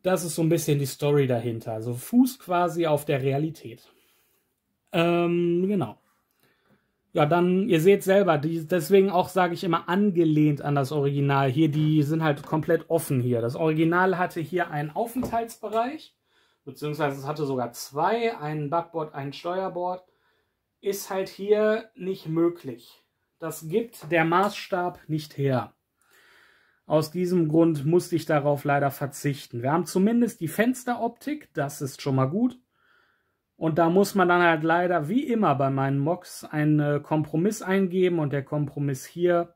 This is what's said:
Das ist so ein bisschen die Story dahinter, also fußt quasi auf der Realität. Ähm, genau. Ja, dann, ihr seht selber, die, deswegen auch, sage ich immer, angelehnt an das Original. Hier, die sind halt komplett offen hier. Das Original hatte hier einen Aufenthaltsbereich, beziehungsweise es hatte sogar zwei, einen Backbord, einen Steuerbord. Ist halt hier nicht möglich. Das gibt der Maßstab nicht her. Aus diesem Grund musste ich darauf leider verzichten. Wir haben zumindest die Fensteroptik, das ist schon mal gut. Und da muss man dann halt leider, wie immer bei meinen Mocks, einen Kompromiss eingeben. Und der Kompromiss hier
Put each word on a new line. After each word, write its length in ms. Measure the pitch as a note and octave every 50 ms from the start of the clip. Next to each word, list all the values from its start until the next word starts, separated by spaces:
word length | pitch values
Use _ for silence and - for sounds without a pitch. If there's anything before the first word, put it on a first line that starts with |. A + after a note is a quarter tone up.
| _
Das 200 | F3+ F#3+ E3+ F3
ist 120 | E3 -
so 60 | -
ein 60 | E3
bisschen 320 | D#3+ E3+ D#3+ D#3 D#3+ D3 C#3+
die 60 | C#3
Story 420 | C3 - - D3 C#3+ D3 C#3+ C#3
dahinter, 460 | B2+ B2 A#2 A#2+ B2 A2+ A2+ - A#2+ A2
also 200 | A2 A2 B2 A#2+
fußt 460 | B2 - - A#3 A#3+ C4+ B3+ - -
quasi 480 | - F3 F3+ F3 F3 F3 D#3+ F3 E3+
auf 160 | D#3 D3+ C#3+ -
der 180 | - D3 C3
Realität. 720 | C3 C#3 C3+ C#3+ D#3 D#3+ D3 - - A2+ A#2 - - _ _ _ _ _ _ _ _ _ _ _ _ _ _ _ _ _ _ _ _ _ -
Ähm, 760 | F3 E3 E3+ F3 E3+ F3 E3+ F3 F3 F3 E3+ E3+ F3 F#3
genau. 320 | F#3+ G#3 F#3+ C3 A2 A#2+ _ _ _ _ _ _ _ _ _ _ _ _ _ _ _ _ _ _ _ _ _ _ _
Ja, 140 | _ E3+ D3+
dann, 420 | D3 E3+ F3 F3 F3+ F3+ F#3 G3
ihr 140 | A#3+ F#3 D#3+
seht 220 | D#3 G3 G3+ G3 G3
selber, 340 | F#3 F#3+ G3+ G3+ F3+ D#3+
die, 280 | C#3+ C#3 D#3+ E3 E3 D#3
deswegen 440 | D#3 F3+ F3+ D3+ D3+ G3 G3 G3 G3
auch, 180 | E3+ F3+ E3
sage 260 | D#3+ - F#3+ F3+ F3 E3+
ich 120 | - G3
immer, 240 | F3+ E3 E3+ - -
angelehnt 720 | F3 G3 G#3 G#3 F3 E3+ E3+ D#3+ D3+ D3+ D3+ D3+ D3 C#3
an 140 | - D3 C#3+
das 180 | C#3+ C#3 B2+ D3+
Original. 580 | D3+ C#3 C#3+ C#3+ C#3+ C#3 C#3+ C#3+ C3+ C#3 C#3
Hier, 180 | B2+ D3+ D#3+ D3+
die 340 | C#3+ D#3 D#3 D3+ D#3 D#3 C#3+
sind 200 | C#3 D#3+ D#3+ D#3+
halt 200 | D#3 C#3+ D3+ -
komplett 460 | - - D#3 D3 - E3 D#3+ - -
offen 300 | D#3+ E3 E3 - D3 B2
hier. 220 | A#2+ B2 A#2+ A2+
Das 160 | A2+ A#2 C#3
Original 600 | F3 E3 D#3+ D#3 D#3 E3 E3 E3+ F3+ F#3 F#3+ F#3
hatte 220 | E3+ F3+ F3 - F3
hier 320 | D#3 D#3 F3+ F3 E3+ E3+
einen 200 | D#3 D3 D3 D3+
Aufenthaltsbereich, 1200 | - F#3+ A#3 A#3 - C4 A#3+ - A3+ A#3 A3+ A#3 - - - G#3 G#3+ A3+ A#3 B3+ D#4 D#4 - _ _ _ _ _ _ _ _ _ _ _ _
beziehungsweise 560 | C#3+ C3+ - D3 D3+ D3+ D3+ D#3 C#3+ C#3 C#3
es 80 | C3+
hatte 180 | C#3+ D3+ D3+ D3+
sogar 280 | C3+ C3+ B2+ A#2+ A#2+ -
zwei, 640 | - - - C3+ C#3+ E3 F#3+ A3 A#3 A#3 A3+ A3+
einen 320 | - D3 D3+ D#3 D#3 D3 C#3
Backbord, 440 | D#3+ E3+ E3+ - - E3 D#3 D#3 -
einen 200 | D3 C#3 C#3+ C#3
Steuerbord. 720 | - - F3 F3+ F#3 F#3+ F3+ E3 F3 F3 F3+ F#3 F#3 _ _ _ _ _ _ _ _ _ _ _ _ _ _ _ _ -
Ist 280 | G3 G3 G3 - -
halt 180 | G3+ F#3+ F#3+ F#3
hier 640 | - - F#3+ G3+ G#3 G#3+ G#3+ G#3+ A3 A3 A3 - _
nicht 340 | - F3+ F#3 F#3+ F#3+ -
möglich. 760 | D#3 D#3+ E3 E3+ F3 E3+ - - C3+ A#2+ - - - - _ _ _ _ _ _ _ _
Das 300 | _ E3 D#3+ D#3 - D#3+
gibt 440 | D#3+ E3+ A3 A#3 - - - - D3+
der 140 | E3+ E3 D#3+
Maßstab 720 | E3 E3+ F3+ G3 G#3 G3+ - - - G3 F3+ F3+ F3+ F3 - -
nicht 300 | - D3+ D#3 D3+ - -
her. 360 | - C#3 C#3 C3 A#2+ G#2+ - _ _ _ _ _ _ _ _ _ _ _ _ _ _ _ _ _ _ _ _ _ _ _
Aus 240 | - D3+ D#3 D3+ -
diesem 380 | - F3 F3+ F3 F#3 F3+ E3 D3+
Grund 360 | D3+ E3 E3 E3 D#3+ C#3+ C3+
musste 300 | D#3 E3+ F3+ E3+ - F3
ich 100 | D#3 D#3
darauf 380 | - D#3 D3 C3+ D3 C#3+ C3 -
leider 260 | D3 C#3+ C#3+ C#3 C#3
verzichten. 720 | C3+ - C#3+ C3+ - - - D3 C3+ C#3 - - - A#2
Wir 100 | A#2 C3
haben 140 | D3+ E3+ F3
zumindest 560 | - - F#3+ F#3+ A3 A#3 A#3+ A#3+ A3 - -
die 60 | E3+
Fensteroptik, 1040 | D3+ - - A3 B3 B3+ - - B3 A#3+ A3 A3+ A#3 A3+ _ - C#4 D4+ D4+ - _ _
das 300 | D#3+ C#3+ C#3+ D3 - D3
ist 180 | C3 - -
schon 140 | - C#3+ C3
mal 100 | C3 C3
gut. 340 | C3+ D#3+ G#3 B3 B3+ - - _ _ _ _ _ _ _ _ _ _ _ _ _ _ _ _ _ _ _
Und 200 | _ E3 D#3+ D#3
da 140 | E3+ E3 E3
muss 240 | F3 G3 G3+ G3 -
man 120 | G3 F3+
dann 140 | F3 F3 F3
halt 220 | F3 E3+ E3 D#3 D#3
leider, 440 | D#3+ E3 F3 F3+ F3 F3+ E3 D3
wie 160 | D3 G#3 C4 D4
immer 300 | - A#3 A3+ G3+ D#3+ C#3
bei 160 | C3 C#3 C3+
meinen 300 | C3+ C3+ C3+ C3+ C#3 C#3
Mocks, 440 | C#3 D#3 F3+ F3+ - - - - -
einen 600 | - - D3+ D3+ D3+ D3+ D3+ D3 D3 D3 D3 D3
Kompromiss 580 | - D#3 D#3 D3 D3+ - D#3 F3 G#3+ G#3+ -
eingeben. 560 | - F#3 F#3+ G3 G3 F3 F3 F#3 F3+ F3+ F3
Und 160 | E3 D3+ C3+ C#3
der 100 | C#3+ C#3
Kompromiss 640 | - D3+ D3+ D3 D3 - D3 C#3+ C#3 C#3 C3+ -
hier 480 | - - E3+ F3 F3 F3 E3+ E3+ E3+ _